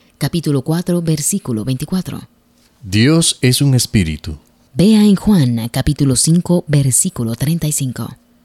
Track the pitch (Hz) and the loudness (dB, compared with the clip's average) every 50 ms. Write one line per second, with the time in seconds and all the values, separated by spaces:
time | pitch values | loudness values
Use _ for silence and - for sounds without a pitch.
0 | _ _ _ - 151 143 - 170 - 160 143 135 - - 160 175 175 - 175 175 | _ _ _ -6 -6 -4 -4 -4 -2 -2 -2 -2 -2 -2 -4 -2 -2 -2 -2 -2
1 | 170 160 156 151 - - 202 190 - 127 117 110 104 127 131 127 151 - 185 185 | 0 0 -2 -2 -2 -4 -4 -4 -4 -4 -6 -4 -4 -4 -4 -4 -4 -4 -4 -4
2 | - - - - - - _ _ _ _ _ _ _ _ _ _ - 95 92 107 | -4 -6 -10 -14 -16 -18 _ _ _ _ _ _ _ _ _ _ -8 -2 0 2
3 | 117 143 160 165 160 - - - - 127 127 - 143 139 131 120 - - - 110 | 4 4 4 4 2 0 -2 0 2 2 2 2 2 2 2 2 0 0 0 0
4 | 87 80 78 - - 90 76 - _ _ _ _ _ _ - 131 170 214 220 214 | 0 0 -2 -8 -8 -10 -12 -12 _ _ _ _ _ _ -2 2 4 4 6 6
5 | 208 208 196 - - 214 208 170 135 123 120 117 113 117 - 131 - - 139 - | 6 4 4 2 2 2 4 4 4 2 0 -2 -4 -4 -4 -4 -2 -2 0 0
6 | 147 135 127 - - 156 165 180 - - 175 180 - - 151 143 135 131 123 - | 0 0 2 2 2 2 2 2 2 2 0 0 0 0 0 2 2 2 0 0
7 | - 185 - - 117 113 117 - 131 143 170 165 151 151 151 - 139 127 113 - | -2 -4 -4 -6 -6 -6 -4 -4 -4 -4 -4 -2 -4 -4 -4 -4 -6 -6 -6 -8
8 | 113 - - - _ _ _ _ | -10 -12 -12 -18 _ _ _ _